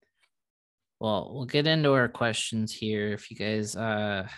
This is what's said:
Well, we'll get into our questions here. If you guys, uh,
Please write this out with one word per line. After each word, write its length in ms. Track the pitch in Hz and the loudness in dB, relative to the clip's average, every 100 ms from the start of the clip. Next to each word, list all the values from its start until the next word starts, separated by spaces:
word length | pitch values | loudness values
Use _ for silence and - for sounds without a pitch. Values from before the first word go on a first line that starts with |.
| _ _ _ _ _ _ _ _ _ - | _ _ _ _ _ _ _ _ _ -6
Well, 320 | 110 101 - | -2 0 -2
we'll 120 | 123 123 | -8 -2
get 220 | 147 151 | 2 4
into 260 | 160 147 | 4 6
our 160 | 135 120 | 6 4
questions 640 | - 117 107 - 113 107 | 2 0 0 -2 -2 -2
here. 400 | - 110 107 104 | -4 -2 0 -2
If 180 | 104 - | -4 -8
you 60 | 113 | -6
guys, 380 | 101 107 104 98 | -2 -2 -2 -4
uh, 520 | 113 107 104 98 95 | -2 0 -2 -2 -6